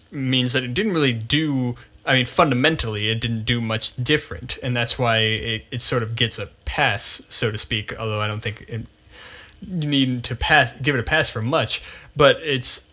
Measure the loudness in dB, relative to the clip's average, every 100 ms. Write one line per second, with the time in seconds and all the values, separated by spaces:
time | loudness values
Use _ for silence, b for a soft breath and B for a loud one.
0 | -10 -4 0 2 2 0 0 0 2 2
1 | 2 2 0 0 2 0 0 -4 b -8
2 | 2 2 4 4 4 4 2 2 -2 -2
3 | 0 0 0 -2 0 0 0 -2 -4 -4
4 | 2 2 0 -10 -8 -6 -2 0 0 0
5 | 2 4 2 0 -2 -6 -6 -6 -2 -2
6 | -2 0 -2 -2 -10 -10 -6 2 2 2
7 | -2 -6 -6 -2 -2 -2 -4 -4 -4 -6
8 | -4 -2 -2 -4 -6 -8 -8 -10 -10 _
9 | -20 B B B B B -8 -4 0 2
10 | 2 0 -4 -2 2 4 2 -2 -2 0
11 | 0 0 0 -2 -2 0 -2 -4 B B
12 | B 4 6 6 0 -2 -2 -8 -12